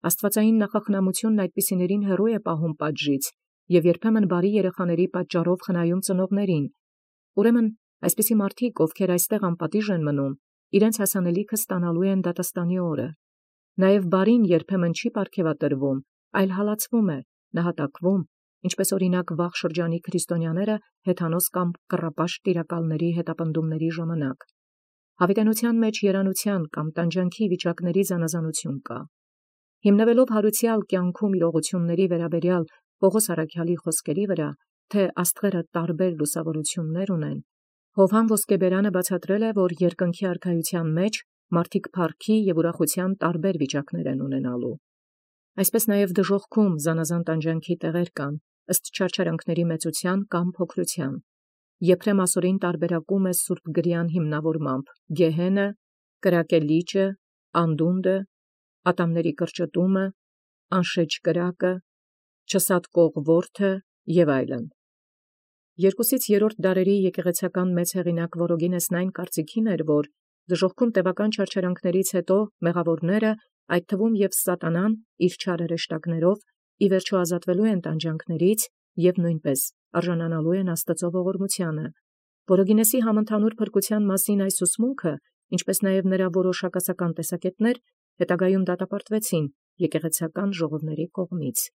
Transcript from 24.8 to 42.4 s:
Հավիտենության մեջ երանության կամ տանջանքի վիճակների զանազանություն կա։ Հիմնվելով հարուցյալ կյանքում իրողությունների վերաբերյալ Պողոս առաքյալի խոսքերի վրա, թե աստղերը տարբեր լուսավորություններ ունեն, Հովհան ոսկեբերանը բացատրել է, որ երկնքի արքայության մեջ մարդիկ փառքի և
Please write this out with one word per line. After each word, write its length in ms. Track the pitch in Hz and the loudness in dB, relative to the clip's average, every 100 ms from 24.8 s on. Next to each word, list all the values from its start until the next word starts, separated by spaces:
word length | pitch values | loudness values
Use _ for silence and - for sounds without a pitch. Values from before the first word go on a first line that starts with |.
| _ _ _ _ | _ _ _ _
Հավիտենության 600 | 180 196 214 220 233 226 | 2 4 2 2 0 2
մեջ 180 | 220 220 | 0 2
երանության 680 | 202 190 190 190 208 196 156 | 0 2 0 -2 -2 -2 -2
կամ 220 | - 156 | -6 -6
տանջանքի 540 | 160 170 175 180 - 214 | -2 -2 0 -2 0 -2
վիճակների 560 | 180 175 170 175 175 | 0 -2 0 2 2
զանազանություն 720 | 196 180 165 170 160 156 160 139 | 2 0 -2 -2 -4 -4 -6 -8
կա։ 200 | - 120 147 _ _ _ _ _ _ _ 208 | -8 -12 -12 _ _ _ _ _ _ _ 4
Հիմնվելով 440 | 202 226 233 254 | 6 6 6 4
հարուցյալ 540 | 214 214 208 233 220 | 4 2 2 0 0
կյանքում 520 | - 185 180 175 208 190 | 0 0 0 0 0 2
իրողությունների 680 | 165 160 156 185 170 170 185 | 2 0 -2 -2 0 2 2
վերաբերյալ 600 | 170 170 170 175 185 156 _ _ _ | 0 0 0 0 0 -2 _ _ _
Պողոս 260 | 190 208 214 | 2 2 0
առաքյալի 480 | 170 160 165 165 170 | -2 -4 -4 -2 -2
խոսքերի 500 | - 160 - 151 202 | -2 -4 -4 -2 -2
վրա, 220 | 170 147 143 _ _ _ | -2 -4 -8 _ _ _
թե 120 | 208 185 - | 0 0 0
աստղերը 460 | 175 - 202 185 170 | -4 -2 -2 -2 -4
տարբեր 480 | 175 165 160 185 160 | -4 -4 0 -2 0
լուսավորություններ 960 | 147 165 160 156 151 - 160 165 196 | -4 -4 -4 -4 -4 -6 -4 -4 -2
ունեն, 260 | 175 147 143 - _ _ _ _ - | -2 -2 -6 -12 _ _ _ _ 2
Հովհան 300 | 190 214 226 | 4 4 4
ոսկեբերանը 640 | 214 - 196 185 190 202 | 2 2 2 2 2 2
բացատրել 520 | 180 185 180 - 202 | 0 0 -4 0 0
է, 80 | 226 | 0
որ 200 | 202 180 175 | 2 0 2
երկնքի 500 | 175 170 180 170 190 | 0 2 -2 -2 -4
արքայության 640 | 175 185 170 160 180 165 | -4 -2 -2 -2 -2 0
մեջ 320 | 156 202 214 - _ _ | 0 0 -2 -12 _ _
մարդիկ 360 | 170 170 196 - | 0 0 -2 -4
փառքի 480 | 185 165 - - | -4 -4 -4 0
և 200 | 220 | 2